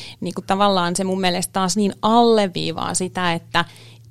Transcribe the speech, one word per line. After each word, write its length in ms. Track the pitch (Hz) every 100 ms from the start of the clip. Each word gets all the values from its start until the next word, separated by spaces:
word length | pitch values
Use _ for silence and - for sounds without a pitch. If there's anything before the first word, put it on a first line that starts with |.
| - -
niinku 220 | 180 190
tavallaan 540 | - 190 202 190 175 180
se 80 |
mun 160 | 190 190
mielestä 320 | 185 175 180
taas 240 | 196 185 214
niin 160 | 196 -
alleviivaa 920 | 214 233 233 220 196 165 156 160 -
sitä, 380 | - 185 185 180
että 320 | 170 - 165 175 - - - -